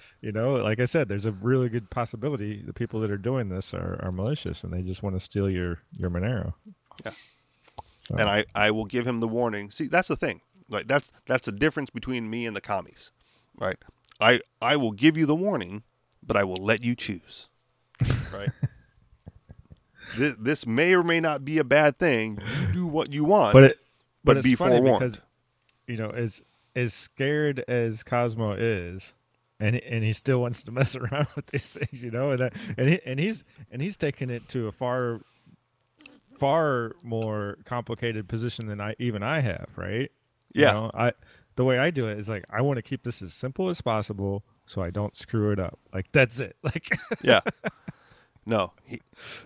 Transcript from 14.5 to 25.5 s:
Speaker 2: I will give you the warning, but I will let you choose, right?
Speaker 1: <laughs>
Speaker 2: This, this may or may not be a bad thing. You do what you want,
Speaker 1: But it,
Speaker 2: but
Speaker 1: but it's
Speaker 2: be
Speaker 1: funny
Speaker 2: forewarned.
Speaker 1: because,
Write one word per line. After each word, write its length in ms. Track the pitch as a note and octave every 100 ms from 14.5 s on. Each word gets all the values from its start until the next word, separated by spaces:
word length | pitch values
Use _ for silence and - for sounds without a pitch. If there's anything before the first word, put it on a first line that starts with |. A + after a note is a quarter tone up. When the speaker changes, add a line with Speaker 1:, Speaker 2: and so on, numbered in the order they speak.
| -
Speaker 2:
I 160 | A#2 D3
will 160 | A#2
give 240 | G2+ D3+ D#3+
you 80 |
the 100 | D3+
warning, 500 | D#3 G3 D#3+ F2+ G#2 - _ _ _
but 140 | C3 G#2
I 80 |
will 120 | G2 F#2
let 200 | G2 A2+
you 100 | A#2+
choose, 540 | A#2+ - F#2 - - - _ _ _ _ - - - -
right? 180 | G2 G#2
Speaker 1:
<laughs> 60 | - - - _ _ _ _ - - _ - - - _ _ - A2
Speaker 2:
This, 200 | C#3+ A2
this 280 | A2+ D3 A#2+
may 280 | A2+ E3+
or 80 | F#3
may 160 | E3+ E3
not 240 | D#3+ D3
be 140 | C#3 D#3
a 60 |
bad 340 | C3 C#3+ D3+ C3
thing. 400 | F3 A#2+ A2 G#2 G#2+ C#3+
You 120 | F3
do 140 | F3+ F3
what 260 | D3+ C#3+
you 120 | C#3+
want, 280 | D3+ G3+ A2+
Speaker 1:
But 100 | B2+
it, 140 | C3+ - _ _ _ _
Speaker 2:
but 100 | C#3
Speaker 1:
but 40 | C3+
it's 60 | B2
Speaker 2:
be 80 |
Speaker 1:
funny 220 | - F3 B2
Speaker 2:
forewarned. 240 | C3 G#2+ B2+
Speaker 1:
because, 80 | G#2 _ _ _